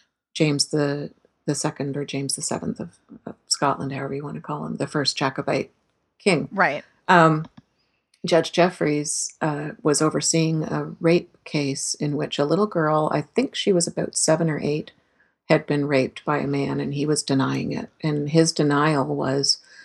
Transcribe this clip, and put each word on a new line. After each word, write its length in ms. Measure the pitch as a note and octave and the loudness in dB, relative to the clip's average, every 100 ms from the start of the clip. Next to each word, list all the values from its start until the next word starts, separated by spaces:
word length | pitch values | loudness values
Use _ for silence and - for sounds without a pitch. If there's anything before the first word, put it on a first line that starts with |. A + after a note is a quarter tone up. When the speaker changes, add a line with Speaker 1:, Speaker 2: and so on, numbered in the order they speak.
| _ _ _ | _ _ _
Speaker 1:
James 340 | - D#3 C#3+ - | -2 0 0 0
the, 440 | D3+ C#3+ C#3+ C#3+ - _ _ - | 0 0 -2 -8 -14 _ _ -6
the 100 | C#3+ | -4
Second 400 | D#3 - C#3+ C#3 | -4 -4 -6 -6
or 60 | |
James 320 | C#3+ - C#3 - | -6 -6 -4 -6
the 60 | |
Seventh 380 | - - - - | -6 -6 -6 -6
of, 180 | F3 - _ - - | -10 -14 _ -20 -18
of 100 | - - | -16 -6
Scotland, 440 | - C#3+ C3+ C#3+ | -2 0 0 -4
however 240 | C3+ C3+ C#3 | -6 -6 -8
you 80 | |
wanna 180 | D3 - | -8 -10
call 240 | - D3 C#3+ | -10 -8 -6
him, 120 | A#2 | -6
the 100 | C#3 | -4
first 300 | D#3 C3+ - | -2 -2 -2
Jacobite 540 | C3+ C3+ C#3 C#3+ - _ _ _ _ _ | -2 -2 -4 -4 -4 _ _ _ _ _
king. 300 | G#3 D#3+ C#3 | 0 2 0
Speaker 2:
Right. 320 | G3 E3+ C#3+ - _ - | 0 0 0 -8 _ 4
Speaker 1:
Um, 380 | F3+ D#3+ D#3 D#3+ - - _ _ _ _ _ F3 | 6 8 4 -2 -12 -20 _ _ _ _ _ 2
Judge 260 | E3 D#3+ | 2 4
Jeffreys, 840 | - F3 F3 D#3 D3 D3 - - - | 2 2 2 0 0 -2 -6 -8 -4
uh, 340 | D#3+ D3 D3+ - | -4 -4 -6 -4
was 180 | D#3 C#3+ | 0 2
overseeing 600 | D#3 D#3 - E3 D#3+ D#3+ | 2 2 0 2 2 0
a 320 | D#3 D3+ D3+ E3 | -2 -4 -6 -2
rape 380 | E3+ F3 - _ | 2 2 0 _
case 500 | - D#3 C#3+ C#3 - | -6 -4 -2 -4 -6
in 240 | - D3 C#3+ | -4 -4 -2
which 220 | C#3 - | -4 -2
a 60 | C#3+ | 0
little 200 | E3 G#3 | 2 0
girl, 460 | F3 D#3 D#3 D3+ | 0 2 2 2
I 80 | D3+ | 0
think 320 | D3 - C4+ | -2 -2 -2
she 180 | - - | -2 2
was 140 | F3+ E3+ | 2 0
about 320 | - - - | -2 -4 -2
seven 320 | - D#3+ E3 | 2 2 2
or 100 | D3 | -2
eight, 340 | D3 D3+ - - _ _ _ _ - | -2 -4 -6 -14 _ _ _ _ 0
had 200 | D#3 D#3 | 0 2
been 180 | D3 C#3+ | -2 2
raped 400 | C#3 B2 - - | 2 0 -2 -4
by 140 | D3 | -2
a 80 | C#3 | -2
man, 320 | C#3 C#3 C#3 | -2 -2 -2
and 160 | C#3 C#3+ | -4 -2
he 100 | C#3+ | 0
was 160 | D3 | 0
denying 500 | - C3+ C3 C3+ - | 2 2 2 0 -4
it. 200 | - - _ | -6 -8 _
And 300 | D#3+ D3 D3 | -2 -2 2
his 200 | E3 D#3+ | 4 4
denial 540 | - D3 C#3+ D3+ D3 C#3 | 4 2 4 2 2 0
was, 540 | C#3+ C#3 C#3 C3+ - - - | -2 0 0 0 -2 -6 -20